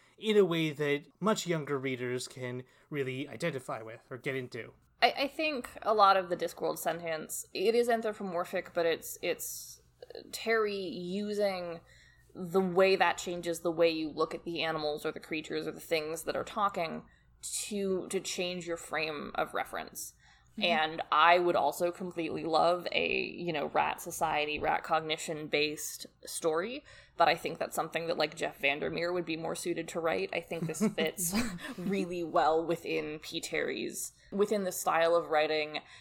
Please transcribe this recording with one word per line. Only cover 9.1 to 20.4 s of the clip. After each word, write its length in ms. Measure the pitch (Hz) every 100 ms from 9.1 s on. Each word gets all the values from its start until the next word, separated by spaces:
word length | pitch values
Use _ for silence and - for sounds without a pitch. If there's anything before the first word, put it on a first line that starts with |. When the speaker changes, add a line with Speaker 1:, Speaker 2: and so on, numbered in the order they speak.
| -
Speaker 2:
it's 580 | 175 - - - - - _ _ - - -
Terry 440 | - 226 226 214 196
using 1040 | 180 175 175 196 208 202 202 185 175 165 - - - _ _
the 260 | - 175 190
way 360 | 185 175 190 190
that 220 | 175 -
changes 420 | 190 175 170 165
the 100 | 175
way 200 | 160 170
you 200 | 160 156
look 240 | 143 156
at 100 | 165
the 180 | 175 165
animals 420 | 160 160 151 151
or 80 | 160
the 80 | -
creatures 460 | - 156 151 156 160
or 60 |
the 80 | 156
things 440 | - 160 151 160
that 120 | - -
are 80 |
talking 580 | - 220 202 190 160 - - _ _ _ - - -
to, 380 | 202 196 185 -
to 100 | 190
change 460 | - - 180 180 170
your 100 | 170
frame 560 | - 151 160 147 131
of 200 | - 160
reference. 600 | - - 87 - - - - - _